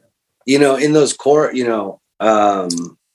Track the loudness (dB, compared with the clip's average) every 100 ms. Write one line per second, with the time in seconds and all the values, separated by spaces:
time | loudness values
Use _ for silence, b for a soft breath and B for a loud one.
0 | _ _ _ _ -2 2 2 2 0 2
1 | 0 -2 0 2 0 -2 -4 -4 -6 -12
2 | _ -4 0 2 2 0 -4 -6 -10 _
3 | _